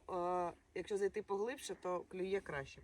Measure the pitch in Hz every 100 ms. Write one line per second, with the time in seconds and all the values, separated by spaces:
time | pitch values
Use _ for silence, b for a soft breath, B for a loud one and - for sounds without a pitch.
0 | - 180 175 180 175 165 - - 165 202
1 | 196 208 196 196 220 269 - 180 190 180
2 | - 185 185 196 - 151 139 -